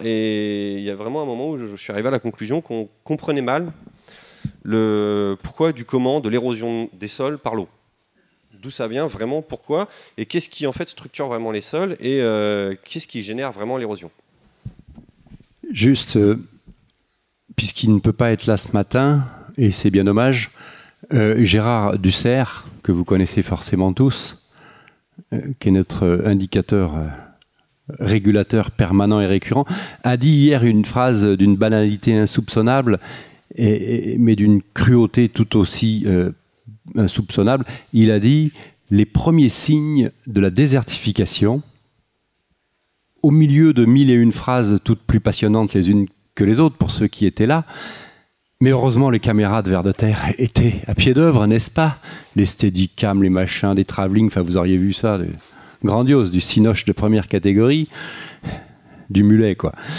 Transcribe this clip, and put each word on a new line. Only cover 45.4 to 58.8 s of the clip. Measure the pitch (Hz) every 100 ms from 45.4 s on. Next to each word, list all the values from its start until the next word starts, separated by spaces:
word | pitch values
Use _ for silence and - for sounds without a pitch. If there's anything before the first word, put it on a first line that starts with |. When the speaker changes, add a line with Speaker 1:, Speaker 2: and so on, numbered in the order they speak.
| 107 110 104 101
Speaker 2:
les | 90
unes | 104 95 _ _
que | -
les | 101 113
autres | 160 -
pour | -
ceux | - 107
qui | - 98
étaient | - 110
là. | 160 156 - - - - _ _ _ _ -
Mais | 131
heureusement, | 131 131 117 135
les | 117
caméras | 117 107 101 110
de | 95
Vers | 92
de | 95
Terre | - 107 104 - -
étaient | 123 - 120 90 -
à | -
pied | 131
d'œuvre, | 127 165 131 104
n'est-ce | 110 -
pas ? | - 160 139 - - - 101
Les | 92
Steadicam, | - 104 92 95 - 107 98
les | 95
machins, | 92 92 - 101 98
les | 98
travelling, | - 95 101 110
enfin | 98
vous | 87 90
auriez | 87 92
vu | 98
ça, | 92 113 98
de, | 85 80 - - - -
grandiose, | 104 107 127 139 95
du | 90
cinoche | - 113 110 110 -
de |
première | - 107 110 -
catégorie, | 101 98 98 117 156 151 - - - - - - - - -